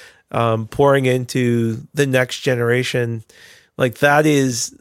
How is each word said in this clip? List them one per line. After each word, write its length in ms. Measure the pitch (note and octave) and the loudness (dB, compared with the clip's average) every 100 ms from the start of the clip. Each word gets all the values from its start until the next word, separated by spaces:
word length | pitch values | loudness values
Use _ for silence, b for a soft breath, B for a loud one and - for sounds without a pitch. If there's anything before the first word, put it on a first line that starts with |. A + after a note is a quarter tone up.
| B B _ | B B _
um, 340 | - A#2 A2+ A2 | -2 -2 -2 -4
pouring 400 | - C#3+ C#3 B2+ | 0 4 4 2
into 800 | B2+ B2 C3+ B2 A#2+ A2+ A2+ - | 0 -2 -2 0 0 0 -4 -8
the 120 | - C#3+ | -4 0
next 340 | B2+ B2+ - | 0 -2 -4
generation, 840 | - B2 A#2+ B2 B2+ B2+ A#2+ A#2 - B B B B - | -4 -2 0 0 -2 -4 -4 -6 -12 B B B B -4
like, 220 | C3 A#2 | -4 2
that 280 | D3 C#3+ D#3 | 2 4 4
is 500 | C#3+ C3+ A#2 - - | 2 0 -2 -8 -12